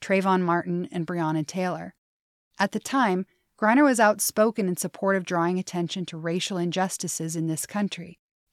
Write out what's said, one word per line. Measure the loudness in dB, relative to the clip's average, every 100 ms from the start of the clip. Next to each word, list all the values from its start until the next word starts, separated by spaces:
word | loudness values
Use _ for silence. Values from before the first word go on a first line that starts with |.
Trayvon | 0 2 4 2
Martin, | 2 0 0 -4 -4
and | -6
Breonna | -4 -2 0 0
Taylor. | -2 -2 -4 -4 -10 -16 _ _ _ _ _ -2
At | -2
the | -2
time, | -2 0 2 2 -2 _ _ _
Griner | 4 6
was | 6 6
outspoken | 4 4 0 2 2 2 0
in | -2
support | -4 -4 0 0
of |
drawing | 0 0 2 0
attention | -2 -4 -4 -4 -8
to | -6
racial | -4 -2 -2 -2
injustices | -2 0 -2 -2 -6 -6 -6
in | -2 -2
this | -2 -4
country, | -4 -4 -6 -14 -18 _ _ _